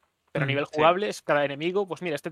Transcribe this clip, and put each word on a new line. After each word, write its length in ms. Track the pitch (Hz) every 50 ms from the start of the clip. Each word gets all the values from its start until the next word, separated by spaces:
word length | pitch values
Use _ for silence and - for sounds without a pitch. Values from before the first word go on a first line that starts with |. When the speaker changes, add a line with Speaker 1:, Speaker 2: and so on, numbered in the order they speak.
| _ _ _ _ _ _
Speaker 1:
Pero 140 | - 151 147
a 0 |
Speaker 2:
Mm, 20 |
Speaker 1:
nivel 180 | 135 135 143 151
Speaker 3:
sí. 60 | -
Speaker 1:
jugable 380 | - 151 151 165 180 190 208 208
es 120 | - -
cada 240 | - - 147 143 143
enemigo, 420 | 139 139 139 160 180 185 202 202
pues 140 | 180 156 -
mira, 140 | 175 170 143
este 160 | - - 170